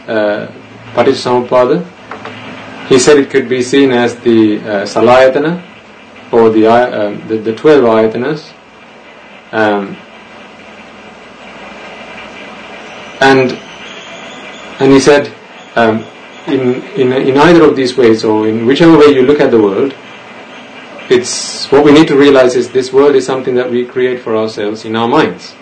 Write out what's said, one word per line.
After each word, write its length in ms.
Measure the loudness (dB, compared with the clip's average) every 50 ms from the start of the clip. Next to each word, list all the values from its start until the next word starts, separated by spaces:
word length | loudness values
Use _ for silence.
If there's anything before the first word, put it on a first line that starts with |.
| -10 -6
uh, 420 | -4 -2 -2 -2 -4 -4 -8 -12 -16 -18 -20 -20 -20 -20 -18 -10 -2
Paticca 260 | -2 0 0 0 -2 -2 -2 -2 -2 0
Samuppada. 380 | 0 2 2 2 2 0 -2 -4 -8 -16 -20 -20 -20 -20 -18 -18 -18 -18 -18 -18 -18 -18 -18 -18 -18 -18 -12 -2 0
He 100 | 2 2
said 200 | 4 4 4 4
it 100 | 4 2
could 180 | -2 -2 -2 -2
be 100 | -4 -4
seen 300 | -4 -2 0 2 2 2
as 260 | 2 0 -2 -2 -4 -4
the, 380 | -2 2 2 4 4 2 0 -2
uh, 240 | -6 -6 -6 -6 -6
Salayatana, 760 | -4 -2 0 2 4 4 4 4 4 2 0 -2 -4 -6 -6 -10 -16 -20 -20 -20 -20 -20 -20 -20 -20 -20 -20 -12 -4 0
or 160 | 2 4 4
the, 180 | 4 2 2
uh, 420 | 2 2 2 0 0 -4 -6 -6 -6
um, 200 | -6 -8 -10 -8
the, 80 | -8
the 180 | -6 -6 -6 -6
twelve 300 | -2 2 2 4 4 4
ayatanas. 720 | 2 2 2 0 0 -2 -4 -6 -6 -6 -8 -10 -16 -20 -20 -20 -20 -20 -20 -20 -20 -20 -20 -20 -20 -20 -20 -20 -20 -20 -20 -18 -8 -4
Um, 460 | -2 -2 0 -2 -2 -4 -8 -12 -16 -20 -20 -20 -20 -20 -20 -20 -20 -20 -20 -20 -20 -20 -20 -20 -20 -20 -20 -20 -20 -20 -20 -20 -20 -20 -20 -20 -20 -20 -20 -20 -20 -20 -20 -20 -20 -20 -20 -20 -20 -20 -20 -20 -18 -20 -20 -20 -20 -20 -20 -20 -20 -20 -20 -20 -20 -20 -20 -20 -20 -20 -16 -6 -2
and, 380 | 2 2 2 2 2 0 -4 -8 -14 -18 -20 -20 -20 -20 -20 -20 -20 -20 -20 -18 -18 -18 -18 -20 -20 -20 -20 -20 -20 -16 -8 -2
and 120 | 2 4 4
he 60 | 4
said, 340 | 4 4 4 2 2 -2 -10 -18 -20 -20 -20 -20 -18 -8 -4
um, 280 | -2 0 0 0 -2 -6 -10 -18 -20 -20 -20 -20 -16 -10
in, 360 | -6 -4 -2 -2 -2 -4 -4 -6 -10 -4 -2
in, 140 | -2 0 0
in 240 | -2 -2 0 0 2
either 260 | 4 4 4 4 4
of 120 | 4 2
these 200 | 0 -2 -4 0
ways, 280 | 2 2 2 2 2 0
or 240 | -2 0 0 0 -2
in 180 | -2 -2 0
whichever 320 | 0 2 4 4 6 6 6
way 160 | 6 6 4
you 80 | 4 2
look 180 | 2 2 2
at 100 | 2 2
the 100 | 2 2
world, 340 | 2 2 0 -2 -4 -4 -6 -10 -20 -20 -20 -20 -20 -20 -20 -20 -20 -20 -20 -20 -20 -20 -20 -20 -20 -20 -20 -12 -4 0
it's, 600 | 0 0 0 -2 -8 -10 -10 -10 -12 -10 -6 0
what 140 | 2 2 4
we 80 | 6 6
need 160 | 4 4 4
to 80 | 2
realize 400 | 2 4 4 4 4 4 2 2
is 140 | -2 -4 -2 -2
this 200 | -4 -4 0 2
world 220 | 2 2 4 4
is 100 | 2 0
something 300 | -2 -6 -6 -4 -4 -2
that 160 | -2 -2 -2
we 140 | -4 -4 -4
create 340 | -4 -4 -4 -2 -2 -2 -4
for 160 | -6 -4 -4
ourselves 480 | -4 -4 -4 -6 -6 -6 -6 -8 -8 -8
in 120 | -6 -4
our 120 | -2 -2 0
minds. 460 | 0 0 0 0 -4 -8 -16 -20 -20 -20